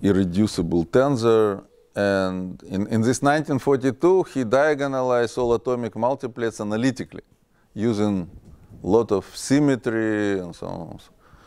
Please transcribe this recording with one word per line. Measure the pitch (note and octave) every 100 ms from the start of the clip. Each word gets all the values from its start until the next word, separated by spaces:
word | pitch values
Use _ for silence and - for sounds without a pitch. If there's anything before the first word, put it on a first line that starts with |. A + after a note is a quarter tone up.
irreducible | G2 G2 F#2+ F2 G#2+ - E2 E2+ E2
tensor. | B2 C#3 C3 A#2 A2+ G#2+ G2 - _ _
And | - G2+ G2 F#2+ F#2 F#2 F2+
in, | - G2 G#2
in | A2+
this | A2 B2
nineteen | C#3+ D3+ D3 C3+
forty-two, | - C3+ C3 - E3+ F#3
he | E3+ C3+ A#2
diagonalized | C3 D#3 D3 C#3 C3+ B2+ B2 A#2 -
all | B2
atomic | A2+ B2+ B2 A2+ A2
multiplets | A#2+ C3+ B2 A2+ A2+ -
analytically, | G#2 G#2+ C4 - E2+ - - _ _ _ _
using | - A2+ G#2 G#2 G2 E2+ - - - - -
a | F2+
lot | A2 G#2+
of | G2+ - -
symmetry | - C#3 C#3+ B2+ B2 A2+ A2 G#2+ G#2 G2
and | F2 E2+
so | -
on. | F2+ E2 - - _ _ -